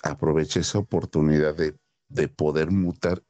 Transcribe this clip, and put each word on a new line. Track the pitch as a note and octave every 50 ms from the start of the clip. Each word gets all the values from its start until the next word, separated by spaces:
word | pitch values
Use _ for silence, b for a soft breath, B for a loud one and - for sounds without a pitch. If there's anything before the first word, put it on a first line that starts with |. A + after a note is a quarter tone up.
| -
aprovecha | - D2 - - D#2+ D2+ D#2 D#2 D2 - F#2
esa | D#2+ - - G#2
oportunidad | G2+ - - F2 D2 - - E2 D2+ D2+ D2+ D2+ D2+ D2+ D2+
de, | D#2+ D#2+ D2+ D2 - _ _ _ _ _ -
de | - D2 D#2 C#2
poder | - - D#2 D2+ D2 D#2 D#2 D#2
mutar | F#2+ G2 F2+ F2 E2 - - F2 F2 F2+ _